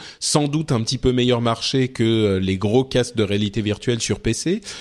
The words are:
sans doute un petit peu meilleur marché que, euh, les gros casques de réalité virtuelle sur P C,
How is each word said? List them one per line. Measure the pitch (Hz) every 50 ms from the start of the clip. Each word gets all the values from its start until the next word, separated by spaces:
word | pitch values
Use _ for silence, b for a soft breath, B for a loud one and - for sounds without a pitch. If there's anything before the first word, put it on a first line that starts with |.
| B B B B
sans | - - - 156 147
doute | 123 139 156 160 -
un | 139 110
petit | 113 - - 120
peu | - 131
meilleur | 123 123 123 123 123 117
marché | 120 117 113 - - - - 135 131 127
que, | 131 - 117
euh, | 113 113 113 107 101 98 95
les | 95 92 95
gros | 95 101 104 110 131 131
casques | 131 - 127 120 - -
de | 113 104
réalité | 95 101 101 107 101 - 117
virtuelle | 104 104 104 - - - 120 113
sur | - - 104 -
P | - 113
C, | 113 - - 156 185 226 B B B B